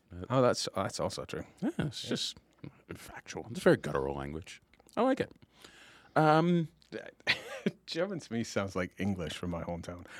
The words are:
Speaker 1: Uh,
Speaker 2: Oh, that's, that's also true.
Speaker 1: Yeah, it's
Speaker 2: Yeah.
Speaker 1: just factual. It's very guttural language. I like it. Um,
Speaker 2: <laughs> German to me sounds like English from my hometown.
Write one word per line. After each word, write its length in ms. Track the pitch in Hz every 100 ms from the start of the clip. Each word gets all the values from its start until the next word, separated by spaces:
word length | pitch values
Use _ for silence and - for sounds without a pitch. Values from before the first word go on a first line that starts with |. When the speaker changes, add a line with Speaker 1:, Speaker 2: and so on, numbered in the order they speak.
| _
Speaker 1:
Uh, 140 | 87 90
Speaker 2:
Oh, 120 | 131
that's, 260 | 123 - - -
that's 240 | 98 -
also 240 | - - 65
true. 200 | - - -
Speaker 1:
Yeah, 80 | 240 -
it's 240 | 151 -
Speaker 2:
Yeah. 60 | -
Speaker 1:
just 280 | - - - _ _ - - - -
factual. 520 | - - - - 78
It's 100 | 147
very 160 | - -
guttural 380 | - 73 67 69
language. 460 | 69 78 - - _ _ - -
I 40 |
like 160 | 254 262
it. 100 | - - - _ - - - - - -
Um, 520 | 156 156 175 175 156 - _
Speaker 2:
<laughs> 60 | - - - - - - 571 - - -
German 340 | 165 190 180
to 140 | -
me 100 | 117
sounds 320 | 110 113 101 92
like 160 | 90 -
English 360 | 95 92 80
from 180 | - 87
my 120 | 85
hometown. 420 | 80 85 87 87 - -